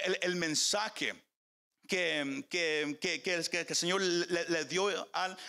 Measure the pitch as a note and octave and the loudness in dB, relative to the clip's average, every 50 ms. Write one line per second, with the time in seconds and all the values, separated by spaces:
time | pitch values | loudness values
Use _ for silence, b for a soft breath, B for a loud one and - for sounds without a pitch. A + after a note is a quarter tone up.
0 | - F#3 F#3+ - E3+ - F3+ F3 E3+ D#3+ D3+ - - - - G#3 G#3+ G#3+ - - | 2 2 0 2 2 0 0 2 0 2 2 2 2 2 2 2 0 -2 -4 -4
1 | D3 A2 G2 - - _ _ _ _ _ _ _ _ _ _ _ _ - G3 F#3 | -4 -4 -4 -6 -10 _ _ _ _ _ _ _ _ _ _ _ _ -2 0 2
2 | F3+ E3 D#3 D3+ C#3+ C#3 C3+ C#3 C3+ - - F3+ E3+ D#3+ D#3 D3+ D3+ D3 C#3+ C3 | 2 2 2 0 0 -2 -2 -6 -6 -4 -2 0 2 2 2 2 0 0 -2 -2
3 | - F3+ E3 D3+ - F#3+ F3+ E3+ E3 - - E3+ E3 - D#3 - E3+ F3 F#3 G3 | -2 -2 -2 -2 -2 0 0 0 0 -2 -2 -2 -2 0 -2 0 2 2 2 2
4 | F#3+ F3+ E3+ F3 E3+ E3+ F3+ E3+ E3+ E3+ E3+ D#3+ D#3 C3 D#3 F3+ G3 G3+ F3+ F#3+ | 2 2 2 2 0 0 0 0 0 2 0 0 0 0 0 0 0 0 0 -2
5 | - - - - F#3 F#3 F#3 B B | -4 -4 -4 -2 -2 -2 -4 B B